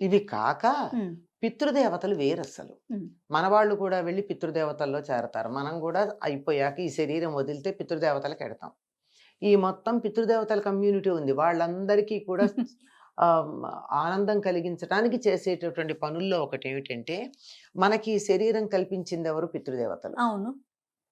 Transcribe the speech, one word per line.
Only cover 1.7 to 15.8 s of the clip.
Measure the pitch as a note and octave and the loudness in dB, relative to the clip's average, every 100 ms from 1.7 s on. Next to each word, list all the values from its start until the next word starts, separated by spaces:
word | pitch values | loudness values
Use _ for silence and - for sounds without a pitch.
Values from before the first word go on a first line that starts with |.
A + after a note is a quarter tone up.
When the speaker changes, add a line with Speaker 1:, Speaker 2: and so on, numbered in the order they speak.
| C#4 A3+ E3+ F#3+ | 4 2 0 -2
Speaker 1:
వేరసలు. | F3 C#3 E3+ C#3+ - - - - | 0 0 0 -6 -12 -18 -16 -10
Speaker 2:
హ్మ్. | G#3 E3+ - - | -10 -10 -16 -4
Speaker 1:
మనవాళ్ళు | D3+ F#3+ G#3 G#3 | 0 4 4 4
కూడా | G3+ F#3+ F#3 | 2 0 0
వెళ్ళి | F3 F#3+ | 0 -2
పితృదేవతల్లో | G3+ E3 D#3+ D#3+ D3+ D3 C#3+ C#3+ | -4 -4 -2 0 -2 -2 -2 -2
చేరతారు. | C#3+ B2 A#2 A2 A2+ | -2 -2 -2 -4 -4
మనం | C3+ C#3+ E3 | -4 -4 -4
కూడా | D#3+ F3+ G#3 - | -2 0 0 -2
అయిపోయాక | D#3 C#3 D3 C#3+ C#3+ C#3+ | -4 -4 0 2 2 0
ఈ | E3+ | -4
శరీరం | C#3+ D3 D#3+ E3 | -2 -2 0 -2
వదిలితే | C#3+ C#3 C#3+ F#3+ | -2 -4 -4 -6
పితృదేవతలకు | F#3+ D3+ D#3+ D#3 C#3 C#3+ - | -6 -4 0 0 0 -2 -6
ఎడతాం. | B2 - - - _ _ _ _ _ - | -10 -10 -16 -18 _ _ _ _ _ -2
ఈ | G3+ G3+ | 4 6
మొత్తం | F#3 F#3 A3 A#3 | 6 0 0 0
పితృదేవతల | G#3+ A3+ A3 A3+ G#3+ G#3 | 0 0 2 2 2 0
కమ్యూనిటీ | G#3 G3 G3+ G3 F#3+ | 0 2 2 4 2
ఉంది. | E3+ C#3 | 0 0
వాళ్ళందరికీ | C3+ E3 E3+ E3+ F3+ G3 G#3 G#3 G#3 | 2 4 4 0 0 2 2 2 -2
కూడా | - F3+ | -2 2
Speaker 2:
<laughs> | G3+ B3+ A#3+ _ _ _ - - | 2 0 -6 _ _ _ -8 2
Speaker 1:
ఆ, | E3+ D#3+ D3+ - B2+ - - | 4 4 2 -6 -8 -8 -4
ఆనందం | C#3+ E3 F#3+ G3+ G#3 | -2 0 0 2 2
కలిగించడానికి | G3 F3 F3 E3+ F3 G3 A#3 B3 G#3+ | 2 0 -2 -4 -2 2 2 2 2
చేసేటటువంటి | F3+ F#3+ F3 E3+ E3+ | 2 0 -2 -2 -4